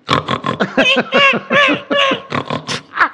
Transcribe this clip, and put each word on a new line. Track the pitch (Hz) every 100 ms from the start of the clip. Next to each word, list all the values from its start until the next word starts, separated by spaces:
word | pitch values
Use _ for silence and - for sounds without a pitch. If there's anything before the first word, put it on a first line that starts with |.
| -
<laughs> | - - - - - 196 - 269 539 - 539 539 508 - 539 554 - - 571 554 - - - - - - - - - 339